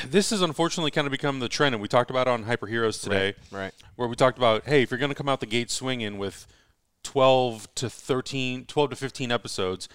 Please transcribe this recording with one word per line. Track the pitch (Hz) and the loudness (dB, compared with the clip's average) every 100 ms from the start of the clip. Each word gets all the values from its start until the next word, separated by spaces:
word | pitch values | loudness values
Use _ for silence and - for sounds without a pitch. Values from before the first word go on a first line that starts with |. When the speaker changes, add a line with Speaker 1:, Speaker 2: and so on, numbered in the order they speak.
| 123 | 0
Speaker 1:
this | 170 196 | 0 2
has | 208 | 0
unfortunately | 175 147 165 - 156 | 0 2 0 0 -2
kind | 156 143 | 0 -2
of | |
become | 135 147 135 | 0 -2 -2
the | 120 | -2
trend, | - 135 | 2 2
and | 113 | 2
we | 104 | 2
talked | 127 123 | 2 2
about | 127 127 | 0 2
it | |
on | 120 | 0
Hyper | 107 120 101 | 0 -4 -2
Heroes | 117 113 107 | 0 0 -2
today, | 104 98 98 - - | -2 0 0 -2 -12
Speaker 2:
Right, | 98 | -10
right. | 95 - - - | -10 -10 -18 -8
Speaker 1:
where | 123 | -6
we | 117 | 2
talked | 131 - | 2 4
about, | 113 110 | 2 2
hey, | - 143 | 2 2
if | 117 | 2
you're | 123 | 0
gonna | 139 | -4
come | 139 139 | -4 -2
out | 131 | -2
the | 107 | -2
gate | 117 120 | -4 -2
swinging | - 131 127 107 101 | -4 -4 -4 -6 -4
with | 98 - - _ _ _ _ _ | -8 -8 -20 _ _ _ _ _
twelve | - 139 131 131 127 110 - | -4 4 6 6 4 -2 -10
to | - 120 | -8 -8
thirteen, | - - 131 - 135 127 127 | -8 -2 -2 -2 -4 -4 -6
twelve | 123 151 143 | -4 0 0
to | 120 | -2
fifteen | 131 - 120 | -8 -6 -2
episodes, | 120 113 - 92 92 - | -2 -2 -4 -2 -4 -10